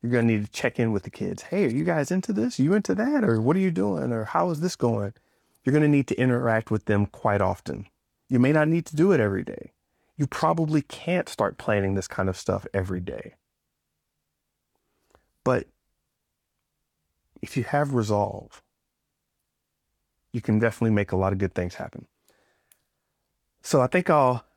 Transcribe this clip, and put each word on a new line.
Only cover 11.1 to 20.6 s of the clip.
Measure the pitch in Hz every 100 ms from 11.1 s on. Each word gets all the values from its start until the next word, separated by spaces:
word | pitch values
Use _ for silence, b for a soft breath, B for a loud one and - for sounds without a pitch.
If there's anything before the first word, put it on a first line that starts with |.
| 180 -
start | - 101 -
planning | - 107 98
this | 98 92
kind | - 95
of | 92
stuff | - 95 -
every | 98 92 92
day. | 87 - - _ _ _ _ _ _ _ _ _ _ _ _ _ _ _ _ _ _ _ _ _
But | - 127 - _ _ _ _ _ _ _ _ _ _ _ _ _ _ _ _ -
if | - -
you |
have | 117 143 147
resolve, | 127 107 104 98 101 - - _ _ _ _ _ _ _ _ _ _ _ _ _ _ _ _ _
you | 123
can | - 107